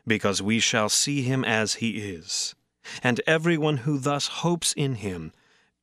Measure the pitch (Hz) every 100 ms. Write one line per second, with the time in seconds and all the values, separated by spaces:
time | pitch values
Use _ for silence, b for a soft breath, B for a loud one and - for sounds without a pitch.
0 | b 107 104 90 95 113 - 120 104 -
1 | - 143 127 135 127 110 107 - 113 110
2 | 104 85 85 - - - _ _ B B
3 | 127 120 147 160 165 165 151 147 120 147
4 | 135 143 - - 165 175 - - 139 123
5 | 98 90 80 - b b b b